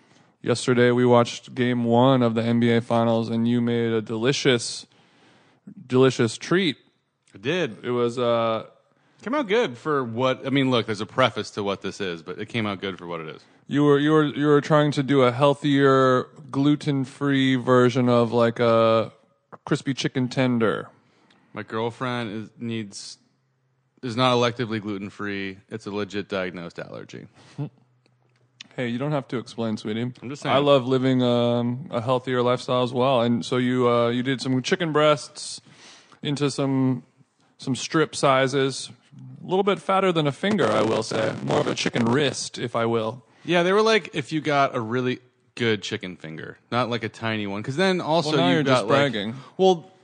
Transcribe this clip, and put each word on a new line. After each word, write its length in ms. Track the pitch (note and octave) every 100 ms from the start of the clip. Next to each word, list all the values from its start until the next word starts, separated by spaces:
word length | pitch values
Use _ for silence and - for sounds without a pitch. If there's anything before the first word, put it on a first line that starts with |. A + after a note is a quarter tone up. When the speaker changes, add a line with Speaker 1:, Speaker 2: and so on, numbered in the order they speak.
| _ _ _ _
Speaker 1:
Yesterday, 480 | - A#2+ - A#2+ B2
we 160 | A#2+ B2
watched 480 | A#2+ A#2 - -
game 300 | B2+ B2 B2
one 380 | A#2 A#2 B2+ C3+
of 120 | A#2+
the 80 | A2+
N 160 | A2+ A#2
B 100 | A#2
A 120 | A#2
Finals, 480 | A#2 A#2 A#2 A2+ A2+
and 180 | A2+ A#2
you 140 | B2
made 300 | A#2+ A#2 A#2
a 100 | A2+
delicious, 840 | G#2+ A2+ A#2+ C#3+ C#3+ A#2+ - - - _ _ _ _ _ _ _ - - B2
delicious 500 | B2+ C3 - A#2 -
treat. 400 | - F3 F#3 A#2 _ _ _ _ _
Speaker 2:
I 40 | G2+
did. 460 | A2+ F3+ D3+ F#2+
Speaker 1:
It 60 | A#2
was, 280 | B2 A#2+ B2
uh, 460 | A#2+ A#2 A2+ A2 D2+ _ _ _ _ _
Speaker 2:
Came 120 | G3+
out 140 | D4 A3+
good 280 | A3 G#3 A#2
for 260 | D#3 C#3+
what, 440 | B2 A2+ C3 B2+ C3+
I 40 |
mean, 200 | C3+ C3
look, 160 | B2 G#2+
there's 160 | G2+
a 40 | G#2+
preface 440 | - B2+ A2 G2
to 100 | -
what 200 | G2 F#2+
this 180 | G2 -
is, 220 | G2 E2+
but 160 | D#2+ F2+
it 80 | G#2+
came 200 | A#2+ G#2
out 140 | G2
good 160 | G2 F2
for 100 | F2
what 140 | E2+
it 80 | D#2
is. 140 | C#2 _ _ -
Speaker 1:
You 180 | C#3
were, 140 | D3 C#3+
you 140 | D3
were, 120 | D#3
you 220 | D3 C3 D3
were 160 | C#3+
trying 300 | C#3 D#3 D3
to 100 | D3
do 200 | C3 C#3
a 80 | B2
healthier, 920 | A#2+ C#3+ C#3 D3 C#3 C#3 C3+ C3 B2+ - - C#3+
gluten-free 1080 | C3+ C#3+ D3 D3+ C#3 C3 - C#3+ C#3 C3 C3
version 520 | A#2+ B2+ B2 B2+ B2
of, 240 | A#2+ A#2
like, 280 | A#2+ A#2 A2+
a 520 | A#2+ A2+ A2+ A2+ G#2 - _ _ _ - -
crispy 260 | D#3 -
chicken 360 | C3 D3+ C3+ B2
tender. 600 | C3+ B2+ A#2+ A2 A#1+ - - _ _ _ _ _
Speaker 2:
My 100 | A2
girlfriend 680 | G#2 A2+ A#2 A2+ B2+ A#2+ A#2 G#2+
is, 60 | G#2 -
needs, 600 | A#2+ A2+ G#2 G2 - - _ _ _ _ _ _ _ _
is 140 | C3 A2+
not 160 | B2+
electively 480 | B2 A#2+ A#2 A2+ A2
gluten-free. 760 | G2+ G2 G2+ - G2+ G2+ G2 G2 _
It's 160 | A2 G#2+
a 40 |
legit 400 | G2+ G2 G#2 F2+
diagnosed 480 | G2 F#2 F2 E2+ -
allergy. 480 | - A1+ G1+ - - _ - -
<laughs> 100 | C#3+ - _ _ _ _ _ _ _ - - -
Speaker 1:
Hey, 120 | B2
you 100 | A#2
don't 120 | C#3+
have 160 | D3+ C3
to 100 | B2
explain, 380 | A2 - A2+ G#2+
sweetie. 260 | - A2
Speaker 2:
I'm 260 | B2 B2 A#2
just 140 | C#3+
saying. 120 | C#3+
Speaker 1:
I 40 | C3
love 260 | C#3+ C#3 B2
living, 340 | C3 C3 C3
um, 680 | B2 A#2+ A#2+ A#2+ A#2+ B2 -
a 100 | A#2+
healthier 420 | A#2 B2+ C3 B2+
lifestyle 420 | B2 B2 - B2+
as 80 | B2
well. 300 | B2+ B2+ B2+
And 220 | A#2+ A#2
so 120 | - B2+
you, 320 | B2 B2+ A#2+
uh, 200 | A#2+ A#2
you 120 | B2
did 180 | B2+ B2+
some 220 | B2 B2+
chicken 300 | B2 F#3 E3
breasts 680 | D3 D3+ D3 - - - - - - - - _ -
into 260 | D3 C#3 C#3+
some, 540 | C3+ C#3 C3+ C3 B2 - _ _ _ _ _
some 160 | -
strip 400 | A#2+ - D#3+ D3+
sizes, 720 | - D3 C3 C3 C#3 C3+ B2+ - - _ C#3 C3 C3
a 20 |
little 200 | D#3+ F#3
bit 160 | G3+ F3
fatter 320 | - F#3+ F#3+
than 160 | E3 D3
a 40 |
finger, 380 | C3 G3 G#3+ A#2
I 120 | A2
will 200 | A2 A2
say. 320 | A2 A2+ A2 -
More 160 | C#3 D3
of 80 | -
a 80 |
chicken 300 | B2+ - -
wrist, 520 | A#2 B2+ C#3 - - -
if 200 | - A#2
I 100 | A#2
will. 380 | A#2 A2 B2+ - _
Speaker 2:
Yeah, 200 | D3 F3
they 80 | E3+
were 100 | G3+
like, 280 | A3 A3 D#3+
if 180 | E3+ C3+
you 100 | D#3
got 360 | C#3+ C#3+ C#3 C3
a 40 |
really 380 | A2 B2 B2+ B2 - _ _ -
good 260 | A#2 G#2+
chicken 320 | - G#2+ F#2+
finger, 440 | F2+ D#2+ D#2 - - _
not, 180 | A#2+ A#2
like, 140 | A#2
a 60 | A2+
tiny 400 | - A2+ A2 G#2
one. 160 | G2+
'Cause 100 | A2
then 260 | C3+ F#3+ F#3
also 300 | D3 E3 D3+
Speaker 1:
Well, 80 | D#3
now 80 | E3+
Speaker 2:
you've 40 | E3
Speaker 1:
you're 40 |
Speaker 2:
got, 80 | C3+
Speaker 1:
just 80 | B2+
Speaker 2:
like, 280 | G2+ C#3 C#3+
Speaker 1:
bragging. 220 | A2+ G2+ B2+ - -
Speaker 2:
well, 340 | F#3+ F3 - _